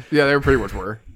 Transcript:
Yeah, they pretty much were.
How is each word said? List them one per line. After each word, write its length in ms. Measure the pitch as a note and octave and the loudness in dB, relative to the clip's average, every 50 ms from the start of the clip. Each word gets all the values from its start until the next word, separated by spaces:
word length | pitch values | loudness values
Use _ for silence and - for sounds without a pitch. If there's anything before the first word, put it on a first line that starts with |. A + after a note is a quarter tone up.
| B2 - | -8 -2
Yeah, 160 | - D3+ D3 | 0 2 2
they 120 | C#3 C#3+ C#3+ | 4 2 2
pretty 220 | C3+ C#3+ C3+ B2 | 2 2 2 2
much 120 | G#2+ G2 - | 0 -4 -8
were. 260 | G2+ F#2 G2 A2 A2 _ - - | -8 -8 -8 -10 -12 _ -20 -4